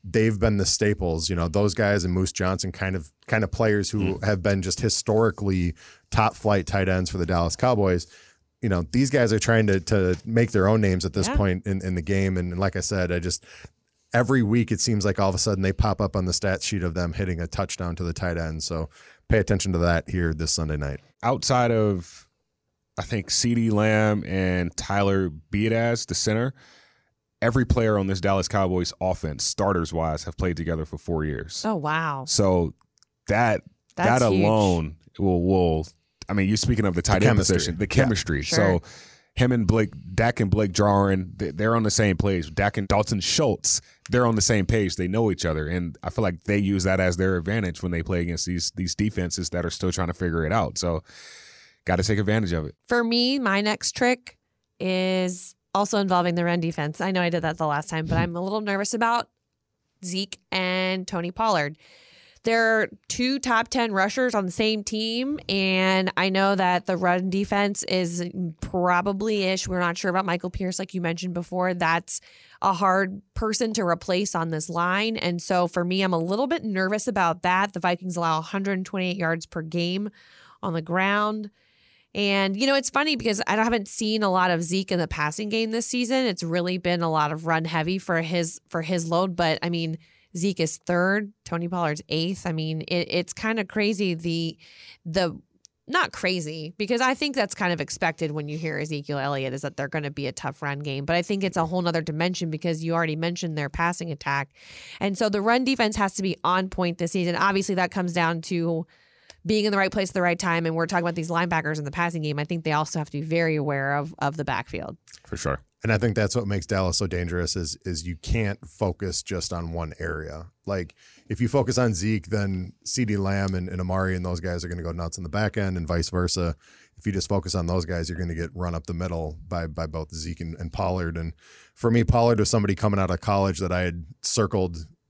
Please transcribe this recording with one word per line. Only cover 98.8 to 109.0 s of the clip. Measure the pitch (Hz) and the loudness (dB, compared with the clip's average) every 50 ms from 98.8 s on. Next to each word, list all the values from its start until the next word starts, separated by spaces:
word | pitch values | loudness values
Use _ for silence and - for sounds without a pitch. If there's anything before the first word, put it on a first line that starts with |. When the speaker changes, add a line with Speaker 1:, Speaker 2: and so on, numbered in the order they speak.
| 151 151 156 147 139 - 147 | -6 -6 -6 -8 -6 -6 -4
Speaker 3:
Elliott, | 139 135 139 143 139 135 131 127 | -4 -2 -2 -2 -2 -2 -4 -6
is | 139 - | -6 -8
that | 139 - | -8 -6
they're | - 139 | -6 -8
gonna | 139 - 160 147 139 | -4 -4 -6 -6 -6
be | 143 - 139 | -6 -6 -6
a | 131 | -6
tough | - - - 143 139 - | -6 -6 -8 -8 -8 -6
run | - 143 139 139 | -6 -6 -6 -6
game. | 147 147 135 139 139 | -6 -6 -6 -6 -2
But | 147 170 | 0 0
I | 175 175 | 0 0
think | - 208 196 196 | 0 -2 -2 -2
it's | 185 175 | -2 -2
a | 180 165 | -2 -2
whole | 156 175 180 | 0 -2 -2
nother | 175 170 165 165 | -2 0 0 0
dimension | 160 175 151 156 170 180 185 - 180 160 | -2 -2 -2 -2 -2 -2 -2 -2 -4 -4
because | 156 156 - 175 165 156 165 | -6 -4 -2 -2 -2 -2 -2
you | 165 165 | -2 0
already | 165 170 160 156 | 0 0 0 -2
mentioned | 160 160 170 175 175 - 170 156 | -2 -2 -4 -4 -4 -6 -4 -4
their | 151 147 139 | -4 -4 -4
passing | - - 170 170 175 - 180 170 | -2 0 0 0 0 -2 -6 -8
attack. | 151 143 - 147 139 139 139 - _ _ - - - - - - - - | -8 -6 -4 -2 -2 -2 -2 -6 _ _ -20 -20 -20 -20 -18 -18 -8 -4
And | 185 202 196 | -4 -2 0
so | - 233 214 | 0 0 0
the | 202 208 | 2 2
run | 196 220 233 254 262 | 2 4 4 4 4
defense | 262 269 247 233 214 208 | 2 2 2 2 0 2
has | - 202 196 - | 0 0 0 0
to | - | -2
be | 190 190 170 - - | -2 -2 -2 -2 0
on | 160 180 185 190 185 | 0 2 2 0 -2
point | - - 185 175 170 - | -2 -2 -2 -2 -2 -2
this | 175 170 | -4 -2
season. | - 196 180 170 175 | 0 0 0 0 0
Obviously, | - 180 196 196 190 190 - 196 | 2 2 2 2 2 0 0 0
that | 180 180 175 | 0 0 0
comes | - 202 180 180 165 | 0 -2 -2 -2 0
down | 180 170 165 170 165 160 | 0 2 2 0 -2 -4
to | - 185 170 165 170 170 160 160 _ _ _ | -4 -2 -2 0 0 -2 -2 -4 _ _ _